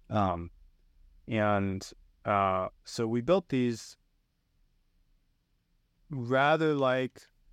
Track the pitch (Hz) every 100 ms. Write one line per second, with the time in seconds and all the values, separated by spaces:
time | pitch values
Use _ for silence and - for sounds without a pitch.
0 | - 110 95 85 85 - - _ _ _
1 | - - - 113 107 101 98 92 - -
2 | _ _ - 101 98 92 92 _ - -
3 | 113 120 120 190 - 131 123 113 - -
4 | _ _ _ _ _ _ _ _ _ _
5 | _ _ _ _ _ _ _ _ _ _
6 | - 139 117 131 143 156 156 147 131 131
7 | 131 - - _ _